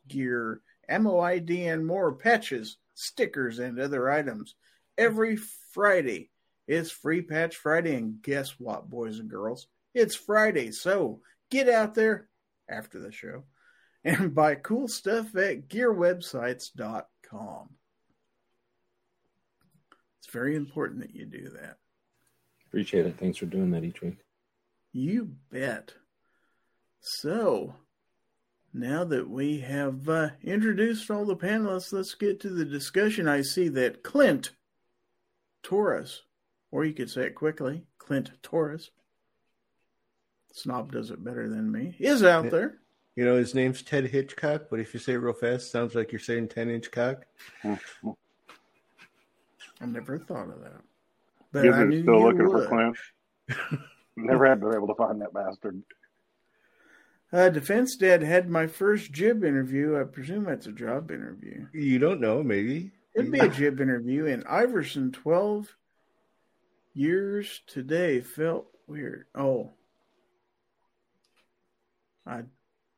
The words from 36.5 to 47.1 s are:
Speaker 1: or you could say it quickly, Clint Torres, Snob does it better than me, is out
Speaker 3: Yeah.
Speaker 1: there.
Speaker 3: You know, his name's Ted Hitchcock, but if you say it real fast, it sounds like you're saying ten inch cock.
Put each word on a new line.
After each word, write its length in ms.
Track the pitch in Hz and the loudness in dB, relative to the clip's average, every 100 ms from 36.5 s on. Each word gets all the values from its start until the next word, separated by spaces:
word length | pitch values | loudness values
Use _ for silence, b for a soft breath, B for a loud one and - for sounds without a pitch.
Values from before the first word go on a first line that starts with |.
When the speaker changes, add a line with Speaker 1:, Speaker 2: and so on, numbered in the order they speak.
| _ - | _ -8
Speaker 1:
or 140 | 139 | -2
you 100 | 156 | -2
could 160 | 151 117 | -4 -6
say 160 | 127 127 | -4 -6
it 80 | |
quickly, 500 | - 156 156 135 160 - _ | -2 -4 -2 -6 -6 -14 _
Clint 320 | - 139 - - | -4 -4 -4 -12
Torres, 480 | - 170 151 156 - _ _ _ _ _ _ _ _ _ _ _ _ _ _ _ _ | -4 -2 -2 -6 -16 _ _ _ _ _ _ _ _ _ _ _ _ _ _ _ _
Snob 380 | - 139 123 - | -12 -8 -6 -6
does 180 | 123 113 | -8 -10
it 120 | - | -12
better 260 | 110 120 110 | -10 -8 -6
than 220 | 110 110 | -4 -4
me, 260 | 110 160 175 | -4 -6 -2
is 240 | 240 277 | 0 6
out 220 | 185 165 | 6 6
Speaker 3:
Yeah. 60 | - | 4
Speaker 1:
there. 280 | 165 269 - _ _ _ - | 0 0 -6 _ _ _ 0
Speaker 3:
You 80 | |
know, 120 | 123 123 | 4 4
his 180 | 120 | 4
name's 280 | 131 131 131 | 2 0 0
Ted 240 | - 143 131 | -2 -2 0
Hitchcock, 600 | 135 135 - 151 151 151 | -2 -2 -4 -2 -2 -4
but 100 | 113 | -6
if 140 | 110 | -6
you 60 | 120 | -8
say 120 | - | -4
it 40 | 123 | -2
real 160 | 120 | -2
fast, 320 | 113 120 123 - | -2 -2 -2 -4
it 40 | |
sounds 240 | 120 120 | -4 -2
like 160 | 117 110 | -2 -4
you're 60 | 110 | -6
saying 300 | - 117 113 | -4 -4 -2
ten 220 | - 117 | -4 -4
inch 200 | 117 117 | -4 -6
cock. 360 | 123 123 | -2 -2